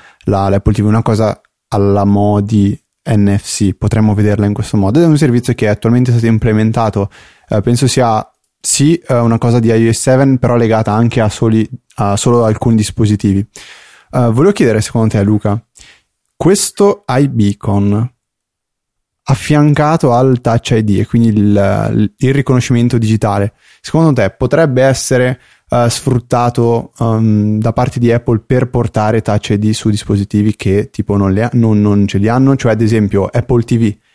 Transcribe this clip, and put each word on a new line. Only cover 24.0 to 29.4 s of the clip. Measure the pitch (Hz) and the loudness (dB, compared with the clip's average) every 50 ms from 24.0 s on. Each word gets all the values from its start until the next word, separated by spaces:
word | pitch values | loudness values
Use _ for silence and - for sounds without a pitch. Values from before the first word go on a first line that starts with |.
| 165 156 | 2 2
te | 131 123 98 95 | 2 2 0 -2
potrebbe | - - 131 123 143 151 165 143 123 127 | -2 -4 -4 0 0 2 2 2 2 2
essere, | 131 135 131 - - - 131 123 123 127 131 - _ _ _ _ _ _ | 2 2 2 0 -2 -2 0 0 0 -2 -4 -6 _ _ _ _ _ _
eh, | 123 120 120 120 | -2 0 0 0
sfruttato, | - - - 131 127 120 - - 127 120 120 120 - 123 117 117 117 117 - - _ - | -2 -2 -2 -2 -2 -2 -2 -2 -2 0 0 0 0 0 0 0 0 -2 -4 -8 _ -4
ehm, | 117 117 110 110 113 110 107 104 104 107 107 107 | -2 -2 0 0 0 2 2 2 0 0 -2 -2
da | 110 117 | -2 -2
parte | - 127 123 120 - 123 | -2 -2 -2 -2 -2 0
di | 120 117 | 0 2
Apple | 117 120 - - 117 110 - | 0 0 0 -2 -2 -2 -2
per | - 131 127 120 - | -2 -2 0 0 -2
portare | - 123 113 117 - 113 107 110 113 110 | -2 -2 -4 -2 -2 -2 0 0 0 -2
Touch | - 113 104 104 | -2 -2 -2 -2